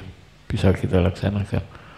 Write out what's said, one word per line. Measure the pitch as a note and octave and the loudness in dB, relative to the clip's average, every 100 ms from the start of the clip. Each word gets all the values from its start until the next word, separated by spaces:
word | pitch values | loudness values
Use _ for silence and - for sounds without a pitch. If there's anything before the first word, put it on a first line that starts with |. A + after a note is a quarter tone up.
| - - - - - | -4 -16 -20 -16 -8
bisa | - G2 | 0 2
kita | F#2+ - F#2 | 2 2 2
laksanakan." | F2 - G2+ G2+ G2 - - - - | 2 0 -2 -2 -2 -4 -6 -12 -20